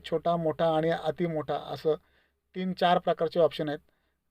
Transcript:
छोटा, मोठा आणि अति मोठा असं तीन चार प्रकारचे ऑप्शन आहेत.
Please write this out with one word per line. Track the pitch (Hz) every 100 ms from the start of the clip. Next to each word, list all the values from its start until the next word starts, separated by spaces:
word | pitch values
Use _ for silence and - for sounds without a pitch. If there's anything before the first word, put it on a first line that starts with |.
| -
छोटा, | 160 170 170
मोठा | 160 147 165 156
आणि | 160
अति | 165 160 156 170
मोठा | 156 139 147
असं | 151 143 160 156 _ _ _ _ _ 190
तीन | 185
चार | 175 175 175
प्रकारचे | 175 165 160 175
ऑप्शन | 156 - 156
आहेत. | 147 - _ _ _ _